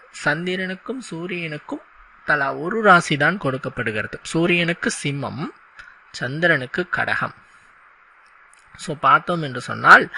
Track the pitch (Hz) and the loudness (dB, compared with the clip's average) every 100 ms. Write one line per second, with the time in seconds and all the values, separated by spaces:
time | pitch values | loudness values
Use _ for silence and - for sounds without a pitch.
0 | - - 151 156 180 185 185 185 - 254 | -18 -6 -2 -2 -4 -4 -6 -8 -8 -10
1 | - 165 175 175 165 151 - 294 - - | -10 -10 -8 -8 -8 -10 -10 -12 -12 -20
2 | - - - 143 139 135 165 220 214 175 | -20 -16 -2 0 0 -4 -4 2 6 6
3 | - 147 151 196 135 131 139 - 113 107 | 6 0 0 0 -4 -4 -8 -6 -4 -4
4 | - - - 165 175 175 170 170 240 - | -6 -10 -6 0 2 2 0 -2 -4 -4
5 | 147 139 117 110 233 - _ - - - | -6 -4 -6 -8 -10 -12 _ -20 -20 -20
6 | _ - 127 147 175 147 123 - 180 - | _ -10 -8 0 2 2 -2 -6 -4 -2
7 | 117 110 - - _ - _ _ _ _ | -2 -2 -4 -8 _ -20 _ _ _ _
8 | _ _ _ _ _ _ _ - - 143 | _ _ _ _ _ _ _ -16 -10 0
9 | 135 151 170 170 147 123 - 113 131 220 | 4 4 4 -4 -4 -8 -8 0 8 8
10 | - | 8